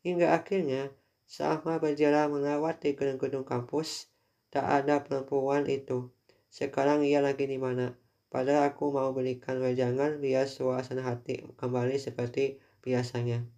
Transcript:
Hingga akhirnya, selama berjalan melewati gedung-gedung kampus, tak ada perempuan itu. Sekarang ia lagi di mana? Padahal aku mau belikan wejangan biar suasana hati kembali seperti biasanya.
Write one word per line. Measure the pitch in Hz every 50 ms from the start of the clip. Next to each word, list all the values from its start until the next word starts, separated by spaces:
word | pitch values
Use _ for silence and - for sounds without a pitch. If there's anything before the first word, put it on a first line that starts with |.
Hingga | _ 175 180 175 175 160 165
akhirnya, | 165 165 - 196 190 175 143 131 131 139 139 135 _ _ _ _ _ _ _
selama | - - 147 151 156 156 - 160 165 160
berjalan | 160 151 147 143 151 147 147 147 151 147 147
melewati | 143 139 143 147 147 151 160 165 - - 147 143
gedung-gedung | - 139 139 135 131 135 135 139 135 131
kampus, | - 127 123 123 123 - 143 160 160 - - - _ _ _ _ _ _ _ _ _
tak | - 143 131
ada | - 143 143 139 143 147 143 143
perempuan | - 143 135 131 - 139 139 135 135 139 143 143 135
itu. | 135 135 135 - 131 123 127 123 _ _ _ _ - _ _ _
Sekarang | _ - 139 143 - - 135 143 147 151 147
ia | 143 143 143
lagi | 143 139 139 135 139
di | 139 135 131
mana? | 131 127 127 127 123 123 123 - _ _ _ _ _ _ -
Padahal | 131 131 131 143 147 143 143 143
aku | - - 147
mau | 139 139 131 135 131
belikan | 131 127 127 127 127 - - 131 127
wejangan | 131 127 127 123 127 123 123 131 139 147 151 147
biar | 143 135 131 131 135 139
suasana | 135 - 135 127 127 127 127 123 127 127 131
hati | 127 120 120 - - 135 - - - - -
kembali | - 127 123 127 120 123 135 139
seperti | 135 - 120 - 123 120 120 - 135 135 135 - _ _ _ _
biasanya. | _ 127 127 123 123 120 - 120 120 120 117 120 120 120 -